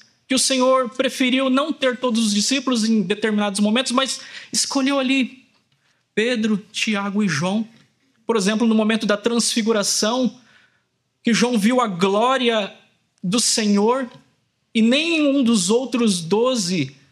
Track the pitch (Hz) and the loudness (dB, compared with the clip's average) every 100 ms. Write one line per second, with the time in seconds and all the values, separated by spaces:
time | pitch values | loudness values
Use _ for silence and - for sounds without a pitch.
0 | - _ - 262 - 262 254 262 247 - | -20 _ -4 -2 0 2 2 2 0 -4
1 | 262 - 254 262 269 262 311 - 262 247 | -4 0 0 2 2 0 0 -2 -2 -2
2 | 254 226 226 202 202 269 277 240 220 220 | -2 0 0 0 0 -2 -2 -2 2 2
3 | 175 202 220 208 208 202 208 226 254 247 | 0 -2 -2 0 -2 0 0 0 0 -2
4 | 262 - - - - - - 277 269 277 | -2 -4 -14 -18 -8 -4 -2 0 0 0
5 | 254 269 247 - _ _ _ _ _ _ | 0 0 -2 -6 _ _ _ _ _ _
6 | _ - 226 247 220 208 - - - 208 | _ -4 -2 0 0 -2 -4 -6 -4 -4
7 | 202 196 202 147 180 208 220 - _ _ | -4 -2 -2 -2 -2 -2 -6 -12 _ _
8 | _ _ - 233 190 214 233 220 214 220 | _ _ -4 0 0 2 2 2 2 0
9 | 220 208 240 233 226 - 214 220 196 - | 0 -2 0 -2 -2 0 0 0 0 -2
10 | 214 247 254 - _ _ _ _ _ _ | 0 0 -2 -4 _ _ _ _ _ _
11 | _ _ - 202 240 240 196 247 220 175 | _ _ 0 2 2 2 2 2 0 0
12 | 196 196 240 262 240 226 196 - _ _ | 2 2 2 2 0 0 -4 -10 _ _
13 | _ _ 180 226 - - 214 202 214 254 | _ _ -4 0 0 0 2 2 2 0
14 | 247 - _ _ _ _ _ 226 226 269 | -4 -12 _ _ _ _ _ 0 2 2
15 | 330 320 294 277 233 233 175 233 262 247 | 0 0 2 2 2 2 2 0 0 0
16 | 233 180 160 202 247 254 175 185 131 - | 0 0 -2 0 0 -2 -2 -4 -4 -10
17 | _ | _